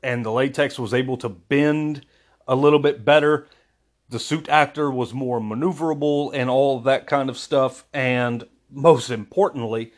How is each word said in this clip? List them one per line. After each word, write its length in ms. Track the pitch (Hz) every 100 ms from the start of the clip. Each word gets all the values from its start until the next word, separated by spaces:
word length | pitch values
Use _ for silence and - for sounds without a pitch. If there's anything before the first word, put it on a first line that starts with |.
and 220 | 131 120
the 60 | 110
latex 480 | 113 135 135 143 -
was 140 | 113
able 240 | 123 131 123
to 140 | 117
bend 760 | 90 - 139 147 151 151 147 - _ _ _ -
a 80 |
little 240 | 131 147 147
bit 260 | 147 139
better. 440 | 104 151 147 151 151 _ _ _ _ _ _
The 120 | 117
suit 280 | - 151 151
actor 400 | 151 143 151 143
was 240 | 127 117
more 280 | 123 131 120
maneuverable 920 | 107 110 170 151 165 151 147 147 147
and 160 | 143 127
all 300 | 127 139 131
that 300 | 123 135 -
kind 200 | 143 135
of 80 | 120
stuff. 500 | - 143 131 - -
And 520 | 143 127 123 123 120 - _ _
most 400 | 139 156 139 117
importantly, 800 | 117 101 - 196 139 113 113 113